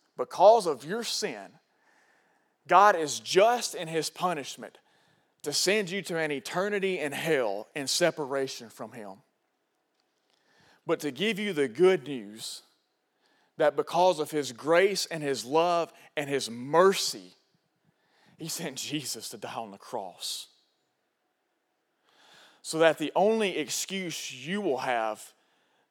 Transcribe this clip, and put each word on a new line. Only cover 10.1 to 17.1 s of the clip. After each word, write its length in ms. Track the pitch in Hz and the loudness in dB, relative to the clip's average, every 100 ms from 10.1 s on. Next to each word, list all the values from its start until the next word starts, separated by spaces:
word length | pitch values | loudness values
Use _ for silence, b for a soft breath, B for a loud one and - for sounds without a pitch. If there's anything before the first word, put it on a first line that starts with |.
| _ _ b b b b b - | _ _ b b b b b -4
But 140 | 160 | -2
to 100 | 147 | -2
give 260 | 131 208 196 | -2 -2 0
you 140 | 208 | -2
the 160 | 147 135 | 0 0
good 400 | 117 185 180 139 | 4 4 4 -2
news 560 | 131 101 110 - - - _ _ _ _ _ _ _ _ - | -8 -10 -12 -14 -14 -18 _ _ _ _ _ _ _ _ 0
that 180 | 151 143 | 0 0
because 440 | - 165 185 156 | -2 4 4 4
of 120 | 147 | -2
his 220 | 151 127 | -2 -4
grace 520 | 117 139 170 202 190 - | -6 2 4 4 0 -4
and 160 | 160 | -4
his 220 | 143 127 | -4 -4
love 480 | 113 160 175 170 160 B B - | 0 0 2 0 -2 B B -8
and 140 | 143 | -4
his 200 | 139 113 | -4 -4
mercy, 840 | 117 131 160 190 185 - | -8 0 6 6 4 -2